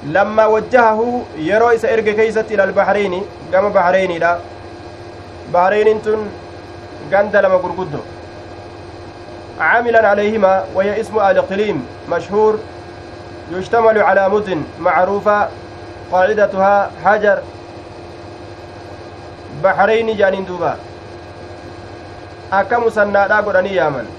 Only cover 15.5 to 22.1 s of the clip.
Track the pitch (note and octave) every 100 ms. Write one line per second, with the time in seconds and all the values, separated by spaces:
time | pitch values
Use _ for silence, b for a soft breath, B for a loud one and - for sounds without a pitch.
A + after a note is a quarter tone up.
15.5 | - - - - - - F3+ F#3 G#3+ G3+
16.5 | G3 F#3+ G3+ G3 - F3 G#3+ G#3 F#3+ F3
17.5 | - - - - - - - - - -
18.5 | - - - - - - - - - -
19.5 | C#3+ F3+ F3 G3+ A3+ A3+ G#3+ G3 F#3+ F#3+
20.5 | F3+ D#3+ G#2+ - - - - - - -
21.5 | - - - - - -